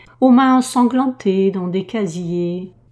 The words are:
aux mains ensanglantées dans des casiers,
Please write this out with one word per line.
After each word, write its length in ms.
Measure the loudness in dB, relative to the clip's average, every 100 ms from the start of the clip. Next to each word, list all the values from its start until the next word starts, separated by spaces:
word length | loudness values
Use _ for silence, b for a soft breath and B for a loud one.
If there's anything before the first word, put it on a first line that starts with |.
| B B
aux 100 | 4
mains 280 | 6 6 2
ensanglantées 920 | 0 0 0 0 -2 -2 -2 0 0
dans 160 | 0 -4
des 180 | -4
casiers, 880 | -4 -6 -6 -6 -6 -4 -4 -6 -10 -18 _